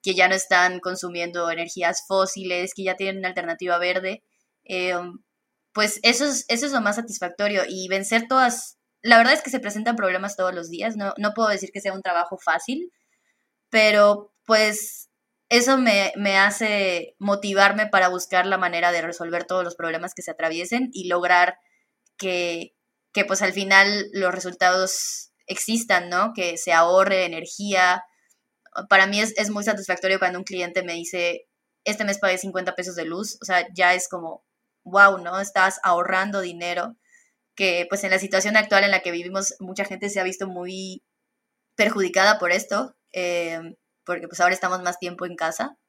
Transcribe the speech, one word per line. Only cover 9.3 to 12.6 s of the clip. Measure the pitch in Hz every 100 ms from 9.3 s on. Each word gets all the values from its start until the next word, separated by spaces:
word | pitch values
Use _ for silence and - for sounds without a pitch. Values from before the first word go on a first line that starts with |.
es | 302
que | 277
se | 254
presentan | 208 208 220 214
problemas | 190 185 196 196
todos | 185
los | 180 165
días. | 170 214 214
No, | 196 -
no | 208
puedo | 214 220
decir | 190 185
que | 196
sea | 196
un | 190
trabajo | 190 170 170 190
fácil, | - 165